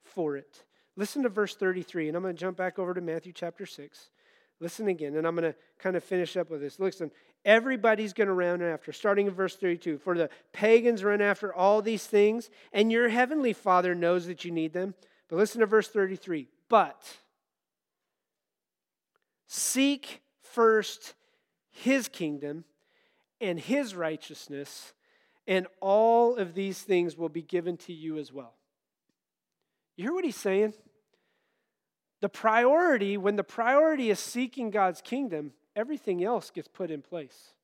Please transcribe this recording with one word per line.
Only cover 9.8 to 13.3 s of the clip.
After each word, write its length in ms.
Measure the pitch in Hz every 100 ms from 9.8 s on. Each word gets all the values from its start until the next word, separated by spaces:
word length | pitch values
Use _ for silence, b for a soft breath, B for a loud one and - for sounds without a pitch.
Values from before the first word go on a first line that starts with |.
| 175 147
"For 180 | -
the 140 | 175 156 B B
pagans 500 | - 208 233 240 226
run 200 | 202 208
after 320 | 202 196 202
all 260 | 175 190 214
these 260 | 214 214 -
things, 440 | 208 208 226 - b b
and 220 | 202 220
your 160 | 226 240
heavenly 460 | 226 254